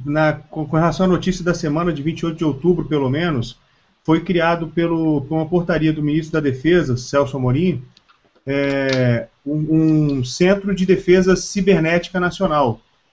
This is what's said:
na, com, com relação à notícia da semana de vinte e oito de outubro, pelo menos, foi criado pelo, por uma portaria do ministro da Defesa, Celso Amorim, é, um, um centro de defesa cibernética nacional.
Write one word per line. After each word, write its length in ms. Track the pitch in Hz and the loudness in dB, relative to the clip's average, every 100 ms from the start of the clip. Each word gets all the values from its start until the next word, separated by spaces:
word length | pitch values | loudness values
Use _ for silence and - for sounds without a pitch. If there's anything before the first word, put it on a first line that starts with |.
| 139 | -4
na, 280 | 151 156 | 0 0
com, 320 | 151 - 160 151 | 0 -8 -10 -2
com 120 | 160 | 0
relação 280 | 165 151 185 | 0 2 2
à 40 | |
notícia 340 | 165 190 180 | 2 0 -2
da 100 | 175 | -4
semana 380 | 170 156 151 175 | -2 -2 -2 -2
de 100 | 147 | -2
vinte 200 | 151 160 | -4 -4
e 40 | 165 | -6
oito 120 | 160 | -2
de 80 | 156 | -4
outubro, 400 | 131 170 175 - | 0 0 0 -2
pelo 240 | 151 131 | -2 0
menos, 500 | 143 175 135 - - _ _ _ _ | 0 -2 -2 -6 -12 _ _ _ _
foi 180 | - 165 | 0 0
criado 460 | 170 175 165 170 156 | 2 0 2 0 -2
pelo, 540 | 170 170 165 160 147 | -2 0 0 0 0
por 140 | 127 160 | -2 -4
uma 100 | 156 | 0
portaria 460 | 175 170 160 156 | -2 0 0 0
do 100 | 151 | 0
ministro 320 | 147 156 160 | 0 -2 -2
da 60 | 160 | -2
Defesa, 560 | 143 127 156 175 135 117 | -2 0 2 2 2 -2
Celso 400 | - 147 127 143 | 0 0 0 -2
Amorim, 480 | 127 131 185 131 - _ _ _ _ _ - | 0 0 0 -2 -8 _ _ _ _ _ -6
é, 800 | 139 139 139 135 131 123 117 - _ 139 | -2 0 0 0 2 2 0 -4 _ -6
um, 760 | 151 151 160 160 156 147 139 | -4 0 2 4 2 2 -2
um 40 | |
centro 500 | 127 - 180 196 196 | -4 0 2 2 0
de 120 | 180 185 | -2 2
defesa 500 | 180 - 185 185 180 | 2 4 4 4 2
cibernética 840 | - 202 196 175 160 170 170 185 | -2 -2 2 2 2 0 -2 -4
nacional. 600 | 175 160 185 151 127 110 _ _ _ | -4 -2 0 2 0 -2 _ _ _